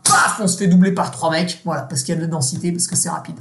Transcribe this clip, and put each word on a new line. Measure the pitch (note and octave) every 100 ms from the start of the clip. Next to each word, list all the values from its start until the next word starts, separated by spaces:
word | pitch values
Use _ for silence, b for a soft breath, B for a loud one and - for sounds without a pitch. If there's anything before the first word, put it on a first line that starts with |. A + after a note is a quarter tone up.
| -
paf, | - - -
on | F#3+
se | -
fait | F#3
doubler | F3+ F#3+
par | F3 D3+
trois | - D#3+
mecs, | D#3+ F3+ - E3+
voilà, | C#3+
parce | B2+ C#3+
qu'il | D#3+ D#3+
y |
a |
de | E3
la |
densité, | D#3+ B2+ - F3
parce | F3 -
que | E3+
c'est | E3+
rapide. | D#3 - -